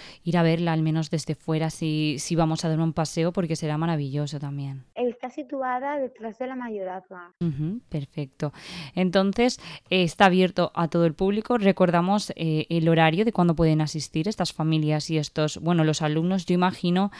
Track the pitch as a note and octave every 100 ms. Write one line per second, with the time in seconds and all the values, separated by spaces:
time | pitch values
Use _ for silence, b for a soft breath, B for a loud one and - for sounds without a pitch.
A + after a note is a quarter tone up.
0 | B B F3 F3 E3 E3 E3+ D#3+ D#3+ D#3+
1 | D#3 D#3+ - D3+ - D#3 D#3+ - D#3+ D3+
2 | D3+ C#3 - E3 D#3+ D#3+ D#3+ D#3 E3 D#3+
3 | D#3 E3+ E3 F3+ E3 D#3+ D#3 D3+ E3 D#3
4 | C#3 C#3+ D3 C#3+ C#3+ C#3+ C#3 C3+ - -
5 | B3 A3+ B3+ D#4 B3+ C#4 B3+ B3+ C#4 D4
6 | B3+ - A3 G3+ B3+ C4 A#3+ G#3 F#3 F#3
7 | - F#3 F3 - E3+ C#3 D#3 A#3 - D3+
8 | C#3 - C3+ - D3+ - B F3 D3 F3+
9 | F#3 F#3+ G3 G3 B3 - B B - F#3
10 | E3+ - G3+ F#3 F#3 F3+ F3 - E3+ F3
11 | E3 D3+ F#3+ G#3 - B3 G3 F#3 F3+ F3
12 | F3+ G#3 - - D#3+ D#3 - E3+ E3 E3
13 | D#3+ E3 A3+ G3+ F3 D#3 D#3+ D#3 D3+ D#3
14 | - D#3+ F3+ A3 F3 - D#3 D#3 D3+ D3+
15 | D3 D#3 D3 - D3+ - D#3+ F3 D#3 D3+
16 | D3+ D#3 F3 F#3+ E3+ F3+ F#3 F#3 F3 F3+
17 | G3 B